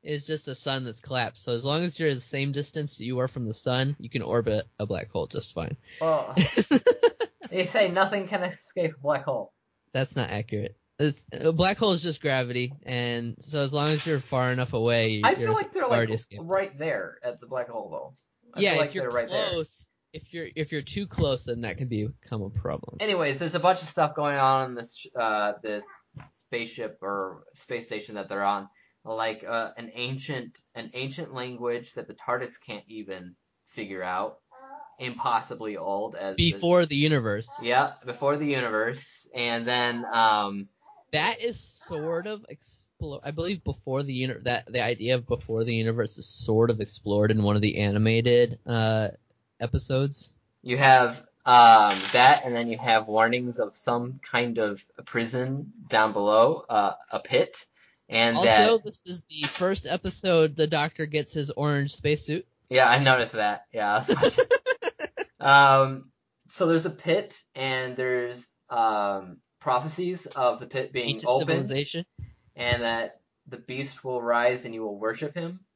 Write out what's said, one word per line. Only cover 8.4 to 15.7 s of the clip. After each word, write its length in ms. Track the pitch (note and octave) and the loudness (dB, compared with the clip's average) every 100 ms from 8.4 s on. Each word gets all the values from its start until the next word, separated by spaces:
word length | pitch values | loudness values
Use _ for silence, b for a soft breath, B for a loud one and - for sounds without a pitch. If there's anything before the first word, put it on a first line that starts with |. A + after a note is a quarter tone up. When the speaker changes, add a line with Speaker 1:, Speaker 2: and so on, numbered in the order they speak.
Speaker 2:
escape 520 | F3+ - - - E3 D3 | -6 -8 -12 -4 -4 -2
a 20 | |
black 260 | C#3+ C#3+ C3+ | -2 -2 -2
hole. 280 | B2 G2 _ _ _ _ | -6 -6 _ _ _ _
Speaker 1:
That's 220 | C3 C3 - | -4 -4 -4
not 160 | A#2 | -4
accurate. 440 | G#2 G#2+ G#2+ A2+ - _ _ | -4 -6 -6 -8 -12 _ _
It's, 240 | D3+ C#3+ - | -2 -2 -12
a 200 | - D#3+ | -2 -2
black 240 | D#3+ F#3 G#3 | 2 0 2
hole 140 | A3 | 0
is 100 | F3 | 0
just 200 | E3 D3+ | -2 -6
gravity, 520 | D3+ C3 B2 B2 B2 C#3 | -2 -2 -2 -4 -4 -8
and 520 | - B2 A#2+ A#2+ A#2 A#2+ | -8 -4 -2 -4 -6 -10
so 200 | - D3+ | -8 -4
as 140 | C#3 | -2
long 180 | D3 D3 | 0 0
as 140 | D3+ E3 | 0 0
you're 140 | D3 | -4
far 320 | - C3 B2+ | -2 -2 0
enough 220 | B2+ B2 | 0 -2
away, 360 | B2 A#2 A#2 A2 | 0 2 4 2
you, 120 | G#2+ | 2
Speaker 2:
I 80 | G#2+ | 2
Speaker 1:
you're 80 | F#4+ | 2
Speaker 2:
feel 140 | A4+ | 0
like 200 | A4 G4 | -2 -2